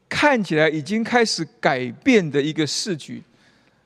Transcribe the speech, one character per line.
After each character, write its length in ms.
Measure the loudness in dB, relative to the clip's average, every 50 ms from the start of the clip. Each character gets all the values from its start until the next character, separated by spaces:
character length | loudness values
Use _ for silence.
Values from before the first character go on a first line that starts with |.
| _ -8
看 340 | -2 2 2 4 4 2
起 120 | 0 0 2
来 120 | 2 2
已 140 | 2 0 -2
经 240 | -4 -4 -4 -4 -2
开 180 | 0 2 2
始 240 | 2 0 -2 -4 -6 -8 _ _
改 240 | -2 0 0 0 -4 -6 -8 -2
变 280 | 2 4 4 4 4 2
的 100 | 0 0
一 140 | 0 0 0
个 120 | -2 -2
市 300 | -2 -2 -4 -6 -6 -6
局， 260 | -8 -8 -12 -16 -16 -18 _ _ _ _ _ _ _ _ _ _ _ _